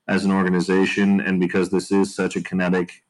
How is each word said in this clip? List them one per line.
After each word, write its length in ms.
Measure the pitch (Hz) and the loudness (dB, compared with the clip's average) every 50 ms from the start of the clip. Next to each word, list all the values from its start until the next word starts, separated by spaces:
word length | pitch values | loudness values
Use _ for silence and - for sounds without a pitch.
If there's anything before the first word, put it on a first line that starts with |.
| _ - | _ -4
as 180 | 101 92 90 | -2 0 0
an 60 | 98 | 0
organization 920 | 98 98 95 92 92 90 85 92 92 95 95 98 - - 101 98 101 98 | 0 2 2 2 0 0 2 2 2 2 2 2 2 0 2 2 2 2
and 180 | - 92 95 90 | 0 0 0 0
because 300 | 90 85 - 98 90 87 | 0 0 0 -2 -2 0
this 220 | 95 92 87 - | -2 -2 -2 0
is 240 | 98 98 95 98 - | 2 2 2 0 -2
such 200 | - 95 92 - | -4 -4 -2 -2
a 60 | 98 | -4
kinetic 640 | 87 - - 92 90 90 90 92 87 - - - _ _ | -6 -4 -4 -2 0 0 0 0 -2 -4 -8 -16 _ _